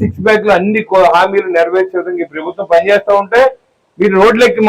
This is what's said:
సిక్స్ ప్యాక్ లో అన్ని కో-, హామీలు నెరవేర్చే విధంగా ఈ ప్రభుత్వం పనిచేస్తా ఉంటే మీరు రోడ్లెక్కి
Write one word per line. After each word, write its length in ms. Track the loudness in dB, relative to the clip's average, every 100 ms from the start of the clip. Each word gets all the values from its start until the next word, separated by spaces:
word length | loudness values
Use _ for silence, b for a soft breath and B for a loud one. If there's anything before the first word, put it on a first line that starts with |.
సిక్స్ 200 | -4 -4 -2
ప్యాక్ 180 | 0 0
లో 40 | 0
అన్ని 240 | 0 -4 0
కో-, 160 | 2 4
హామీలు 340 | 2 0 0 -2 0
నెరవేర్చే 380 | 0 0 -2 -4
విధంగా 240 | -6 -8 -8
ఈ 40 | -10
ప్రభుత్వం 360 | -10 -10 -2
పనిచేస్తా 400 | 0 2 -2 0 -2
ఉంటే 200 | 0 0 0 -2 _ _ _ -4
మీరు 160 | 0 2
రోడ్లెక్కి 420 | 2 4 2 2